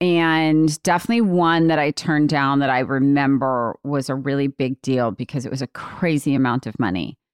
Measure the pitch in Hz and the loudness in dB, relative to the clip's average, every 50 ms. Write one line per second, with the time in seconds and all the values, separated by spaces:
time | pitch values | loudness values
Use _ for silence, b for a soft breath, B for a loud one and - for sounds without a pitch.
0 | 180 180 170 170 165 165 160 160 160 156 156 156 160 160 151 - - 190 175 170 | 0 2 2 2 2 2 2 2 2 2 4 4 2 2 0 0 0 0 0 0
1 | - - 233 233 226 196 180 175 170 165 165 165 165 165 160 151 147 147 151 - | 0 0 0 0 2 2 2 2 2 2 2 4 4 4 4 2 2 0 -2 -4
2 | - - 156 151 151 147 156 143 139 135 139 143 139 131 131 127 131 - 135 135 | -2 0 2 2 2 2 2 2 0 2 2 2 2 2 0 0 0 -2 0 0
3 | 135 139 143 143 139 135 139 131 135 131 131 123 120 113 - - - 139 143 139 | 2 2 2 2 2 2 2 2 0 0 0 0 -2 -4 -6 -8 -8 -6 -4 -4
4 | 135 - 135 135 131 135 135 139 139 139 135 - 135 127 131 - - - 131 127 | -2 -4 -4 -4 -4 -2 -2 0 -2 -2 -2 -2 -4 -4 -4 -6 -4 -2 0 0
5 | 120 113 101 - 127 - - 139 123 131 - 135 131 - - - - - - - | 0 -2 -2 -6 -8 -8 -6 -8 -6 -6 -6 -8 -8 -8 -10 -14 -16 -14 -8 -4
6 | - 175 160 147 - 151 139 135 135 123 117 127 - 113 107 - 127 101 90 92 | -2 0 0 0 0 0 0 2 2 0 0 -2 -4 -6 -6 -4 -4 -2 -2 -4
7 | 78 - - _ _ _ | -6 -8 -12 _ _ _